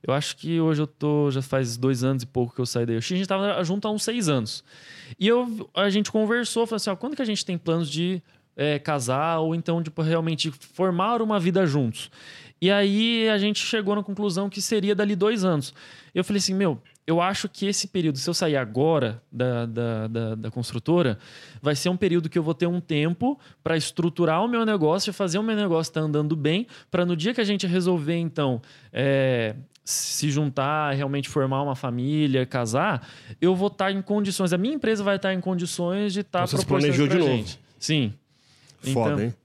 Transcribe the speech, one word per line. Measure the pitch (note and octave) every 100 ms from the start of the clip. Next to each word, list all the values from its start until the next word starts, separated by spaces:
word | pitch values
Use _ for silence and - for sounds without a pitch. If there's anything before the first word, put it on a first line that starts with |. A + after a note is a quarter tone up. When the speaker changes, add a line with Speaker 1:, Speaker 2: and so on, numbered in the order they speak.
| -
Speaker 1:
eu |
acho | C3+ D3 -
que | D#3 E3
hoje | D#3+ D3+
eu | D3+
tô, | _ D3+ D3 C#3+
já | C3+
faz | C3+ C3+ B2 A#2
dois | C3 B2+
anos | C3 C3+
e | A#2+
pouco | - A#2+
que | -
eu | B2
saí | B2 A#2+
da |
Yoshi, | A2+ A2+
a | F3+
gente | F#3+
tava | F#3+ G3+ F3
junto | E3+ G3 G#3+
há |
uns | G#3+
seis | - A#3+ F3
anos. | C#3 A2 - _ - - - - A#2+
E | G3
eu, | A#3+ B3 A3 -
a | - G3+
gente | G3 G3+
conversou, | A3 G#3+ A#3 A3+ A3+ A3+
falou | A3
assim, | G#3
"Ó, | F#3+
quando | B3 D4
que |
a | A#3+
gente | G3+ -
tem | F3
planos | - E3 D#3
de, | D3+ F3 F#3 - _ _
é, | - D3 D3
casar | D3 D3 A#2+ C3 D#3+ E3
ou | D#3+ E3
então, | E3 E3+
tipo, | D#3+ D#3+
realmente | D#3+ E3 E3 D#3+ D#3+
formar | C#3 - - F#3+ F3 G3 A#3+
uma | A3 G#3
vida | F3 F#3 F3+
juntos?" | C#3+ A#2+ G#2+ - - - - - _
E | F3
aí | G3+ G3+ G3+ A3+ A#3 A3
a | G#3+
gente | G#3 G#3
chegou | - A3+ G3+ G#3
na |
conclusão | G3+ G3 G#3 E3+ G3+
que | G3+
seria | - G#3+ G3
dali | G3+ G#3 G3+
dois | G3+ A3+ F#3
anos. | D#3 C3 - - - -
Eu | F#3
falei | F#3 G3+
assim, | F#3+
"Meu, | F#3+ F#3+ B2 - _ -
eu | E3
acho | F3+ G3 G3+
que | - G3
esse | G3+ G3+
período, | F#3+ D#3+ C3+
se | D3+
eu | E3+
sair | E3+ C#3+
agora | A#2 A2+ D3+ D#3+ A#2 A2+ _
da, | A#2+ B2+ A#2+ A#2
da, | A2+ A#2 A2 A2
da, | A2+ A2+ A2
da | A2
construtora, | B2 A#2 A#2+ - F3 C#3 G#2+ - - - -
vai | C#3+ C#3+
ser | F3+
um | F3+
período | G3 E3+ D#3+
que | F3
eu |
vou | D#3
ter | E3 F3
um | F3
tempo | - D3+ D3+ F3 B3 C#4+ - -
pra | - E3
estruturar | D#3 - E3+ D#3+ E3+ D#3+ A3+
o |
meu | A#3+
negócio | A3+ G#3 D3+ F#3 G3+
e |
fazer | F#3 F#3+ F3
o |
meu | A3+ G#3+
negócio | G3+ E3 D#3
tá | D#3+
andando | D#3 D3 D3+ D#3
bem, | D3 F3 B3 - -
pra | F3
no | F3 F3
dia | F3+
que | B3
a |
gente | G#3 G3+ F#3
resolver, | F3+ F3+ F3 C#3+ E3+
então, | E3 - C#3 A#2+ - - -
é, | A2+ C#3 C3+ C3 B2 A2 A2 C3 _
se | - - - - D3
juntar, | C#3+ D3 C3+ C3+ D3+ D3
realmente | C#3 C#3 C#3+ C3
formar | D3+ C3+ C3+
uma | C#3+ C3+
família, | C3+ A#2+ C3 D3+ D3+ C3 B2+
casar, | C3 A#2 B2 F#3+ F3 - - - A2
eu | E3+ F#3
vou | G3+
tá | - G3
em | G3
condições, | F#3+ G#3 G3+ F3+ F#3
a | F3+
minha | A3 D4+
empresa | A3+ A3
vai | G3+ G3
tá | G3
em | F#3
condições | F3+ F3+ E3+ - F3 F#3+ G#3
de | F#3+
tá | G3+ F3+
Speaker 2:
Então | F3+
você | C#3
se | -
Speaker 1:
proporcionando | C#3 C#3+ C3
Speaker 2:
planejou | D3
de | F#3 D3
Speaker 1:
pra | A#2+
Speaker 2:
novo. | F#2
Speaker 1:
gente." | - _ _
Sim. | - D#3 A2+ G#2 _ _ _ _ _ _ B2+
Speaker 2:
Foda, | C3 A2
Speaker 1:
Então, | - A2+
Speaker 2:
hein? | -